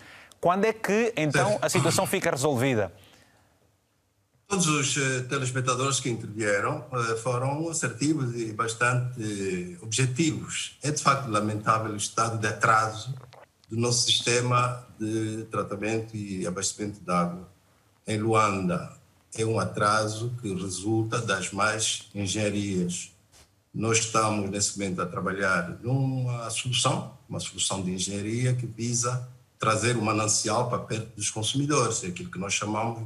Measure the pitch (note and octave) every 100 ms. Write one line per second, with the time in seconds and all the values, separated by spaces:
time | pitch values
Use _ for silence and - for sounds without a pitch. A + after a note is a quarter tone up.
0 | - - - - E3+ F#3 A3 A3 - G#3
1 | A#3 - D3+ C#3+ F3+ G#3 D#3 F#3 E3 E3
2 | F#3+ G3 F3 C#3+ D3+ B2+ C3+ A#2 F#2+ -
3 | - - _ _ _ _ _ _ _ _
4 | _ _ _ _ - F#3+ E3 D3 C3 D3
5 | C3+ C3 B2 C#3 B2+ C3 B2+ B2 C#3 C3+
6 | C3 A2 A2+ G#2 G#2 G2+ A#2 D3+ - B2+
7 | A#2 A2+ C3 A#2+ C3+ D3 E3 D#3 B2+ A2+
8 | C#3+ D#3 B2 A#2 A2 G#2+ A2+ - A#2+ B2+
9 | B2 - G#2+ G2+ G2 F2+ F2+ F2 A2 A2
10 | C3 - D#3+ G2+ F2+ - - - C#3+ D3
11 | - C#3 A2 G#2+ G#2+ G#2+ A2+ A2 A2 G#2
12 | - - A2+ A2 G#2+ - A#2 A2 A2+ -
13 | B2+ C3+ - - - _ - A2+ A#2+ A#2+
14 | - - - A#2+ B2 B2 B2 B2 - -
15 | G#2+ A2 G#2+ A2 A2 G2+ G2+ G2 G#2 A2
16 | A2 G#2+ G2+ F#2 F2+ F2+ F#2+ - G#2 G2
17 | F2 F2 F2 F2+ F2+ _ _ _ _ _
18 | - G#2+ A2 A2 G#2+ G2 F#2 D#2+ - -
19 | _ _ _ - A2 A2 F2+ - G#2 G#2+
20 | G#2+ A2 A#2+ B2 G#2 F2+ G2 F2+ G2+ A2
21 | A2 B2+ G#2 G2 F#2 G2 G#2+ G#2+ - -
22 | - G2 G2 G#2+ G#2 G2+ G2+ F#2 F2 -
23 | - _ _ - - _ _ - A2 A2+
24 | - A2+ A2 G#2 G2 G2+ G2+ G2 G2 F2+
25 | F2 G2 F2+ F#2+ G2 F2+ F2 - A#2+ C3+
26 | C3 C3 B2 A#2+ A#2 G#2+ B2+ B2 C3 -
27 | - - - - - F#2 - G2 F2+ F#2+
28 | G2 G2+ G#2 A#2 B2+ B2 A#2 - A#2 A#2
29 | A#2+ B2 - - _ - A2 G#2+ A#2 A#2+
30 | G#2 G#2 G#2+ - G#2+ A2 B2 A#2+ - A2
31 | - - G2+ A2 G#2+ C3+ C#3+ C#3+ A#2 A2
32 | F#2 F2 F2 F2+ G2 - G#2 G#2+ A#2 A2+